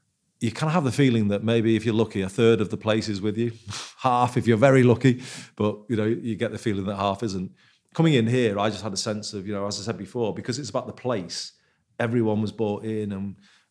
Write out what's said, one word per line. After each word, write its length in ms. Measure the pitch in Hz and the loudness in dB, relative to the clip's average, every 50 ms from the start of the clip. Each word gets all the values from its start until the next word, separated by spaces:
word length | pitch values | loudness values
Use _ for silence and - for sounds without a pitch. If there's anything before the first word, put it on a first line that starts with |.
| _ _ _ _ _ _ _ - | _ _ _ _ _ _ _ -6
you 100 | 120 110 | -6 -4
kind 160 | - - 156 | -2 -2 -2
of 60 | 160 156 | 0 2
have 100 | 180 131 | 2 2
the 80 | 123 | 2
feeling 380 | - - 139 127 117 113 104 101 | 4 4 4 4 4 4 2 2
that 140 | 101 101 104 | 0 0 0
maybe 320 | 110 117 117 107 113 113 | 2 2 2 4 2 2
if 80 | 104 107 | 2 2
you're 100 | 117 107 | 0 0
lucky, 260 | 113 110 - - 98 | 0 0 0 -2 -4
a 60 | 95 | -4
third 320 | 95 - - 117 113 113 104 | -2 0 4 6 6 6 4
of 100 | 104 87 | 2 -2
the 80 | 107 | -4
place 300 | - - 110 107 113 104 | -2 0 0 0 0 0
is 140 | 110 101 92 | -2 -4 -4
with 160 | 101 107 104 | -4 -4 -2
you, 160 | 113 117 117 110 - - 101 - | -2 -4 -4 -6 -10 -14 -12 -12
<laughs> 220 | - - - - - | -12 -12 -14 -8 -2
half 360 | - 127 123 123 120 117 - | 0 2 4 4 2 2 0
if 100 | 123 - | 0 2
you're 120 | 117 113 | 2 4
very 260 | 104 135 139 135 131 120 | 6 6 6 8 8 6
lucky, 400 | 123 113 117 - 131 120 123 - - - - - - _ | 6 6 6 4 2 2 2 -4 -12 -14 -16 -18 -12 _
but, 220 | - 107 107 104 - - | -2 -2 -2 -2 -6 -6
you 80 | - 117 | -4 -2
know, 80 | 104 107 | -2 0
you 300 | 110 117 - - 113 104 | -2 -2 -4 -4 -6 -4
get 160 | 82 117 110 | -4 -4 -6
the 60 | 107 | -6
feeling 280 | 101 - 117 98 98 95 | -6 -4 -4 -4 -2 -4
that 120 | 104 101 | -4 -4
half 260 | 95 101 101 98 - 120 | -2 -2 -2 -2 -2 -4
isn't. 280 | 101 95 90 92 - - _ _ _ _ _ _ _ - | -6 -4 -6 -8 -8 -12 _ _ _ _ _ _ _ 0
Coming 200 | - 165 160 147 | 2 4 4 4
in 120 | 120 113 | 4 4
here, 320 | 113 127 127 120 107 98 101 | 2 2 2 2 0 0 0
I 100 | 104 110 | -2 -2
just 140 | 101 92 107 | -2 -4 -8
had 80 | 110 | -8
a 60 | 95 | -6
sense 340 | - - 113 107 104 104 - 107 | -6 -4 -4 -6 -6 -8 -10 -10
of, 140 | 101 92 | -10 -8
you 60 | 107 101 | -6 -6
know, 120 | 98 101 | -6 -6
as 140 | 104 101 107 | -6 -6 -6
I 40 | 95 | -6
said 140 | 117 104 | -6 -8
before, 360 | 87 98 - - 123 113 101 85 | -8 -10 -8 -6 -4 -4 -4 -4
because 260 | 104 - - 117 143 | -6 -6 -8 -8 -8
it's 100 | 143 104 | -8 -6
about 180 | - 123 - | -6 -6 -6
the 60 | 104 - | -8 -10
place, 600 | - - 127 120 98 87 85 - - - - - _ _ _ _ _ _ _ _ - | -8 -4 -4 -4 -4 -6 -8 -10 -12 -12 -14 -16 _ _ _ _ _ _ _ _ -4
everyone 420 | 120 113 123 120 113 110 104 107 | -2 0 0 2 2 2 0 0
was 100 | 110 101 | -2 -4
bought 320 | - - 110 104 104 104 110 | -4 -4 -2 -2 -2 -4 -6
in, 300 | 110 110 107 107 101 98 | -6 -6 -6 -6 -6 -6
and, 220 | 95 98 98 92 - _ _ _ _ _ _ | -8 -8 -10 -12 -14 _ _ _ _ _ _